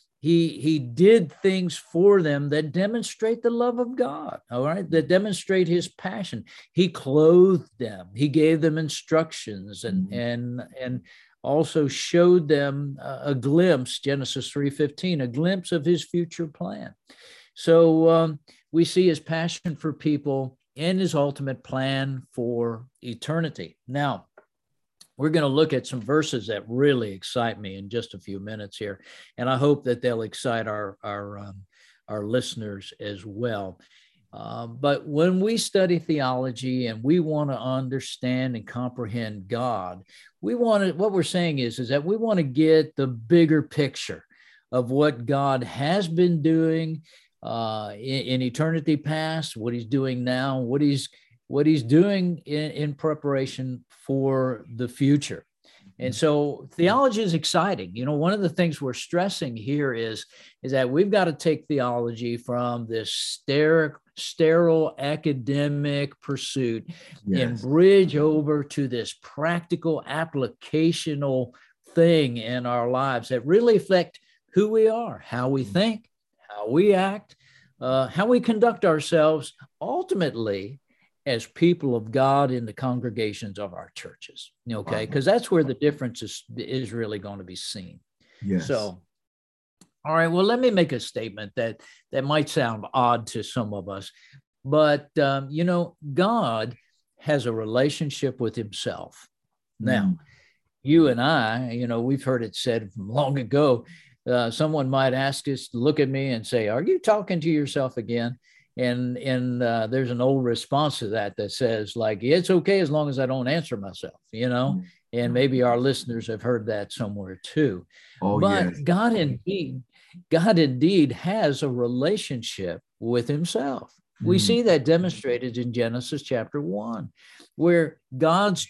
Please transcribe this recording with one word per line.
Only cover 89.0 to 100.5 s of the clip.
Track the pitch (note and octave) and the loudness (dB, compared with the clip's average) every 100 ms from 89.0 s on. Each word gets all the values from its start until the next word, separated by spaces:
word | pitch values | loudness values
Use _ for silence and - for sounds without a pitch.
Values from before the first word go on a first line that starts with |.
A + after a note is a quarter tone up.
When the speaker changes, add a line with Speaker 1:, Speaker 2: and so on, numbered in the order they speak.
| _ _ _ _ _ _ _ _ _ _ D3 | _ _ _ _ _ _ _ _ _ _ -2
Speaker 1:
all | D#3+ | 2
right, | E3 | 2
well, | F3 | 4
let | G3+ A#3+ | 2 4
me | B3+ | 4
make | G3 D3+ | 4 2
a | B2+ | 0
statement | - A#2 A2 G2 G#2 - | -6 -8 -8 -10 -8 -4
that, | A2+ G#2+ - _ _ | -4 -6 -18 _ _
that | C3 C#3 | -4 0
might | D3+ D3 | 0 0
sound | D#3+ A#2+ A2 G2 | 0 -2 -4 -4
odd | C3+ A#2+ A#2 A2 | 2 2 2 -2
to | A2+ | -8
some | G2+ B2+ G#2+ | -6 -6 -6
of | G2+ F#2 | -6 -8
us, | G2 F#2 - _ - _ _ C3 | -12 -14 -20 _ -20 _ _ 0
but, | D3+ D3+ D3 - - | 2 4 2 -2 0
um, | C#3 C#3 C3+ | 0 0 -4
you | D3+ | -2
know, | F3 F3 E3+ - D3 | 0 0 -2 -8 -6
God | C3+ F#3+ A#3 C#3+ A2+ A2 A#2 _ _ _ _ | 0 2 2 0 -2 -4 -10 _ _ _ _
has | - D3 A#2+ | -2 0 0
a | |
relationship | A2+ A2 A#2+ C#3+ C#3+ D3 - C#3 - | -4 -2 2 2 0 -6 -4 -4 -2
with | A2+ A#2+ | -4 -4
himself. | G#2+ - A#2 E2 - - _ _ _ _ _ - | -8 -8 -8 -8 -12 -20 _ _ _ _ _ -6
Now, | G#2+ G#2+ | 0 2
Speaker 2:
Mm. | G2 F2 _ _ _ | 2 -2 _ _ _